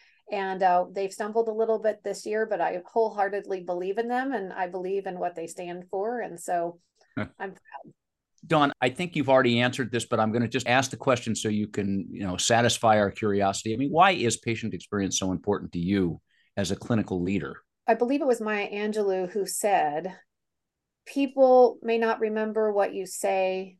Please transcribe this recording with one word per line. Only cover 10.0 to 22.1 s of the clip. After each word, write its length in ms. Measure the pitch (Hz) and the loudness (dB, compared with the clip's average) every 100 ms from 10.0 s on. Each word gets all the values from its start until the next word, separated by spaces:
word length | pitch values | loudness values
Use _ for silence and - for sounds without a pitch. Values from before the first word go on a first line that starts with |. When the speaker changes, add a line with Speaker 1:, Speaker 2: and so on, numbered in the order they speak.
Speaker 2:
but 160 | - 113 | 0 0
I'm 120 | 110 | 2
gonna 160 | 113 117 | 2 0
just 180 | 127 120 | -2 2
ask 240 | 127 127 | 2 2
the 60 | 113 | -2
question 380 | - 120 117 | 0 0 0
so 140 | 107 110 | -2 0
you 200 | 107 107 | -2 -2
can, 380 | 104 101 98 - | -2 -2 -2 -4
you 160 | - 98 | -6 -6
know, 100 | 90 | 0
satisfy 640 | - 117 120 - 113 107 | 4 4 4 4 4 4
our 120 | 101 | 4
curiosity. 640 | - 107 98 98 98 110 | 0 0 2 0 0 -4
I 40 | 113 | -2
mean, 140 | 139 | 0
why 200 | 156 196 | 4 4
is 240 | 180 113 110 | 4 0 0
patient 380 | 120 110 110 | -2 -4 -4
experience 440 | 92 - 104 95 - | -8 -6 -2 -2 -2
so 120 | 95 | -2
important 420 | 87 - 92 78 | -2 -2 -2 -2
to 60 | 87 | -4
you 420 | 87 101 87 78 _ _ _ - | 2 2 2 -2 _ _ _ -4
as 160 | 92 | -4
a 40 | 98 | -4
clinical 460 | - 117 101 92 | 0 0 0 -2
leader? 400 | 90 98 69 - _ _ - | -2 -2 -4 -12 _ _ 0
Speaker 1:
I 80 | |
believe 260 | 226 240 285 | 0 2 0
it 60 | 294 | 0
was 140 | 226 | 0
Maya 280 | 214 208 202 | -2 -4 -4
Angelou 600 | 202 214 214 202 185 180 | -4 -4 -2 0 0 -2
who 160 | 208 185 | -4 -6
said, 680 | - 208 185 151 151 185 180 _ _ _ _ _ _ _ _ - | -2 2 2 2 -2 -6 -12 _ _ _ _ _ _ _ _ -8
"People 720 | 277 277 269 262 254 247 - | -4 0 4 8 8 8 4
may 160 | 226 226 | -2 0
not 200 | 226 | 0